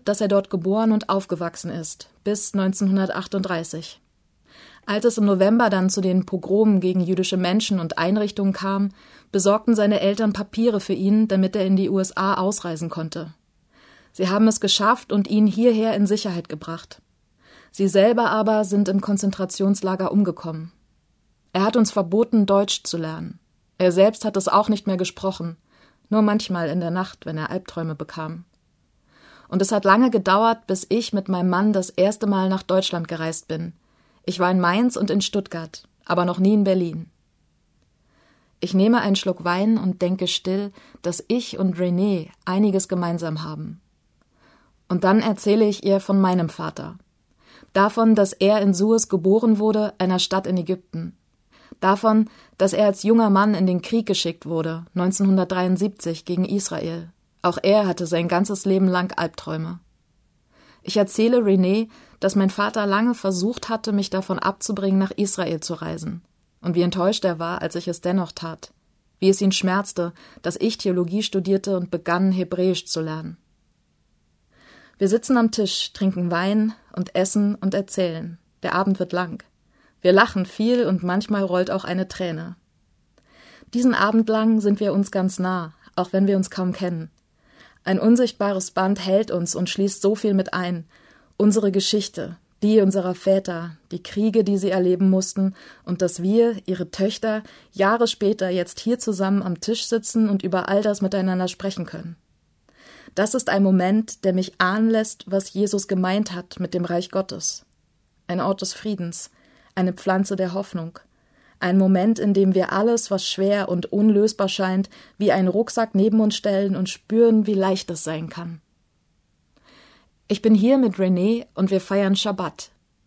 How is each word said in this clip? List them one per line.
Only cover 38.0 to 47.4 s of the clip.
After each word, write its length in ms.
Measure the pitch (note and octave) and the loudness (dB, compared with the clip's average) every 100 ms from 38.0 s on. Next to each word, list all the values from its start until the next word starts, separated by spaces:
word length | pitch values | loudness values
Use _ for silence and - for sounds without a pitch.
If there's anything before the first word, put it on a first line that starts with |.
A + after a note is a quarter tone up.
| _ _ _ _ _ _ | _ _ _ _ _ _
Ich 140 | - | -2
nehme 280 | F#3+ G#3 A#3+ | 2 4 4
einen 140 | G3+ G3 | 2 0
Schluck 280 | F#3+ F#3 | -2 -2
Wein 340 | F3 F3+ G#3 A3 | -2 0 2 2
und 240 | F#3+ F3+ | 0 -2
denke 260 | F3+ F#3 F3+ | -2 -2 -4
still, 440 | - F#3 G3 G3+ - - - | -4 -4 -4 -6 -12 -20 -10
dass 220 | E3+ E3+ - | -6 -4 -2
ich 300 | A#3+ A#3 - | -4 -4 -4
und 200 | F#3+ E3 | -2 0
René 520 | F3+ F3 G#3 F3+ D#3+ _ - | -2 0 0 -2 -6 _ -4
einiges 420 | F#3+ G#3 F#3+ F#3 | 0 2 2 -2
gemeinsam 560 | F3+ E3+ E3+ E3 D#3 | -2 -2 -4 -4 -6
haben. 380 | D#3 D3+ D#3 E3 _ _ _ _ _ _ _ _ _ _ - | -8 -12 -12 -14 _ _ _ _ _ _ _ _ _ _ -6
Und 160 | F3+ | 0
dann 180 | F#3+ G#3+ | 2 2
erzähle 440 | A3+ G3+ G#3+ G#3+ G#3+ | 2 0 2 4 2
ich 180 | G3+ | 0
ihr 160 | G3 G3 | 0 0
von 220 | G3 G3 | 2 2
meinem 280 | F#3 F3+ E3 | 2 2 -2
Vater. 480 | - D#3+ - D#3 F3 _ _ _ _ | -6 -10 -10 -14 -16 _ _ _ _